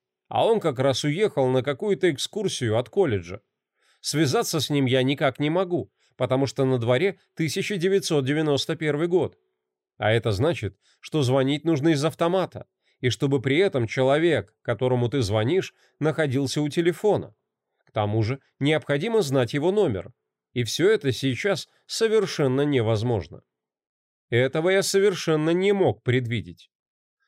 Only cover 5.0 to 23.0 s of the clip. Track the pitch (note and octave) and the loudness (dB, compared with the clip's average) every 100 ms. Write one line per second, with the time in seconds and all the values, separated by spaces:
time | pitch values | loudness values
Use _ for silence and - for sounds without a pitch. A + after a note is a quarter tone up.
5 | B2+ C#3+ D3 - D3 E3+ F#3 E3+ G2+ _ | 2 0 -2 0 -2 0 -2 -4 -6 _
6 | _ - B2 C3 C3+ - C3+ B2+ A2+ B2+ | _ -6 -2 0 0 0 0 2 2 2
7 | G3 F3+ _ - D#3+ G3 - G3+ F#3 G3 | 0 -4 _ -6 -4 -2 -4 -2 0 0
8 | - D3+ C3 D3+ D#3 C#3 - D#3+ D#3 D3 | 2 0 0 0 2 0 -2 -4 -2 -2
9 | E3+ F3 A#2 - _ _ _ _ _ - | 0 0 0 -6 _ _ _ _ _ -4
10 | G#2+ A2+ A#2 G2 D3 C3+ G2 - _ _ | 0 2 0 0 0 0 -6 -10 _ _
11 | - D#3 B2 C3+ C3+ D3 E3 D#3 D#3 D3+ | -6 -2 2 2 2 0 0 2 2 2
12 | D3+ - E3+ F#3 E3 F#2+ - _ _ _ | 0 0 0 0 -2 -8 -20 _ _ _
13 | B2+ - C#3+ C#3 B2+ C#3+ G3 C3+ A#2 - | -4 -2 0 0 2 2 2 0 -2 0
14 | C3 D3 E3+ C3+ F#2 _ - A2+ B2+ B2 | 2 4 2 0 -4 _ -6 -2 0 0
15 | A#2+ C#3+ G2+ A2 A2 F#3 - - _ _ | 0 0 0 0 0 0 -2 -10 _ _
16 | D3+ D3+ D3+ C3 C3+ D3+ D3 F3 E3+ E3 | -2 0 0 0 -2 -2 -2 0 -2 0
17 | G#3 D#3 D2+ _ _ _ _ _ _ A2+ | 0 0 -4 _ _ _ _ _ _ -4
18 | G#2 A2 A2 C#3 _ _ C#3 D#3 - C#3+ | -2 0 -2 -4 _ _ 0 0 0 -4
19 | G#3+ A3 D3+ C3+ A#2+ D3 D#3+ G#3 F3+ F#2+ | 0 0 2 0 0 0 0 2 0 -2
20 | - - _ _ _ B2 A#2 - F3+ A3 | -8 -20 _ _ _ -6 -4 0 2 2
21 | C#3 A#2+ C3+ A#2+ G3+ G3 - _ - - | 0 -2 -4 -2 -2 -4 -6 _ -12 -2
22 | A3 A3 F#3+ - C#3 C3 D3 C3+ A2 A2 | 2 2 0 0 0 0 0 0 2 0